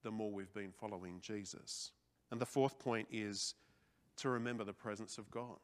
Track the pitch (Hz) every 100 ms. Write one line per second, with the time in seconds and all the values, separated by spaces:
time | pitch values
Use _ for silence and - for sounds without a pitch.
0 | 113 110 107 101 95 104 98 - 107 98
1 | 90 90 87 107 95 - - - - -
2 | _ _ _ 117 123 139 135 - 131 113
3 | 107 110 104 98 - - - _ _ _
4 | _ - 135 123 117 120 101 98 113 104
5 | 110 - 101 117 123 92